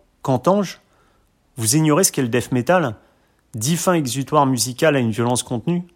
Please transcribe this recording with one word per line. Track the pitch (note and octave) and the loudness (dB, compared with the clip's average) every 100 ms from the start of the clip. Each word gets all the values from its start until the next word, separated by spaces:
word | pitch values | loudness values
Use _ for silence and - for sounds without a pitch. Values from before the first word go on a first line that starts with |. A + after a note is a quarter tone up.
| _ _ | _ _
Qu'entends-je ? | - B2+ - G3+ F#3+ - _ _ _ _ _ _ _ - | -2 0 2 2 0 -8 _ _ _ _ _ _ _ -6
Vous | A2 | 0
ignorez | D3 D#3 D3+ | 2 4 2
ce | F#3+ | 2
qu'est | - | 0
le | B2+ | -2
death | A#2+ - | -2 -2
metal ? | B2+ A#2 F3+ C#3+ G#2+ _ _ _ _ _ A2+ | -2 2 2 0 -6 _ _ _ _ _ -6
Dix | A2+ E3+ | -2 -2
fins | - | 0
exutoires | F3 C3+ A#2 C3 D#3 C#3 | 0 0 -4 0 2 2
musicales | B2+ A2 B2 D#3+ | 2 -2 0 2
à | C#3+ | 2
une | A#2 | 0
violence | G#2+ A#2+ B2 | 0 -2 -2
contenue ? | - B2 A2 F3 F3 | -4 -6 -4 -4 -6